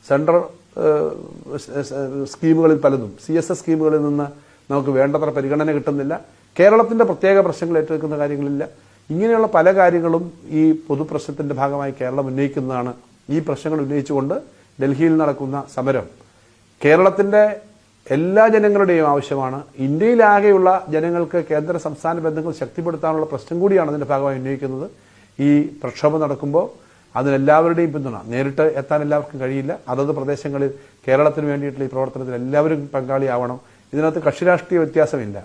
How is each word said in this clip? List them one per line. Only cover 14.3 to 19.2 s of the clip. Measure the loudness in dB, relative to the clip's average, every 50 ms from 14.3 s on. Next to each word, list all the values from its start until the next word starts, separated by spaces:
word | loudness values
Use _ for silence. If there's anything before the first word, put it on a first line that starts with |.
| -4 -6 -8 -12 -20 _ _ _ _ -4
ഡൽഹിയിൽ | -2 -2 0 2 2 2 4 4
നടക്കുന്ന | 2 0 0 -2 -6 -6 -6 -8 -8 -8 -8
സമരം | -4 -2 0 -2 -2 -4 -8 -16 -20 -20 _ _ _ _ _ _ _ _ _ _ _ 4
കേരളത്തിൻ്റെ | 4 6 6 6 4 4 2 0 2 4 4 4 4 0 -6 -14 -20 _ _ _ _ _ _ _ -4 -2
എല്ലാ | -2 0 2 4 6 6 6 6
ജനങ്ങളുടെയും | 4 4 4 4 4 4 4 4 2 4 2
ആവശ്യമാണ്. | 2 0